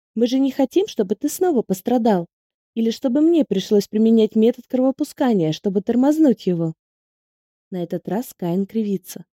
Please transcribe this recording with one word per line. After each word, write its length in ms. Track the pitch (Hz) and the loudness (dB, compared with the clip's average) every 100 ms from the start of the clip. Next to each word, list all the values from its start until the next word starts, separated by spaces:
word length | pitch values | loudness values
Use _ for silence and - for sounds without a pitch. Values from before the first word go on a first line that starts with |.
| _ | _
Мы 140 | 220 233 | -2 0
же 120 | 262 | 0
не 120 | 269 | 0
хотим, 360 | 254 269 339 427 | 0 -2 -2 -6
чтобы 280 | - 190 - | -4 -4 -4
ты 140 | 294 | -6
снова 320 | - 359 269 | -2 0 0
пострадал. 680 | - 190 - 254 226 185 170 _ _ _ _ - | -2 -4 -2 0 2 0 -2 _ _ _ _ -4
Или 160 | 226 | -2
чтобы 300 | 220 269 254 | -2 -2 2
мне 220 | 320 339 | 2 2
пришлось 440 | - 190 - 208 - | 2 -2 0 0 0
применять 480 | 214 226 226 214 220 | 0 4 4 4 4
метод 300 | 226 247 - | 2 0 -4
кровопускания, 840 | 254 262 - 302 - 262 208 156 | -2 0 -2 -6 -2 0 2 0
чтобы 300 | 156 208 196 | -2 -4 -2
тормознуть 640 | 208 233 269 311 302 214 - | -2 0 2 4 2 2 -2
его». 280 | 170 165 - _ _ _ _ _ _ _ _ _ | -2 -2 -6 _ _ _ _ _ _ _ _ _
На 120 | 185 | -10
этот 240 | 170 180 - | -6 -6 -4
раз 260 | 190 262 - | -6 -6 -8
Каин 300 | 175 180 196 | -4 -2 -2
кривится. 600 | 220 208 190 - - - | -2 -2 -4 -6 -16 -18